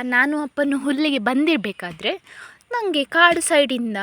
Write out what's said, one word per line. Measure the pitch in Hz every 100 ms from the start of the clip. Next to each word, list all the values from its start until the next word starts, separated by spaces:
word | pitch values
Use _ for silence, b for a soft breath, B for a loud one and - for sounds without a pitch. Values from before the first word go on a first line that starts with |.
ನಾನು | 247 247 277 302
ಅಪ್ಪನು | 294 - 285 277
ಹುಲ್ಲಿಗೆ | - 277 311 277
ಬಂದಿರಬೇಕಾದ್ರೆ | 208 262 311 294 202 - 175 160 220 370 B B B B B
ನನಗೆ | 480 403 294
ಕಾಡು | 269 330 349 339
ಸೈಡಿಂದ | - 302 277 254 233 202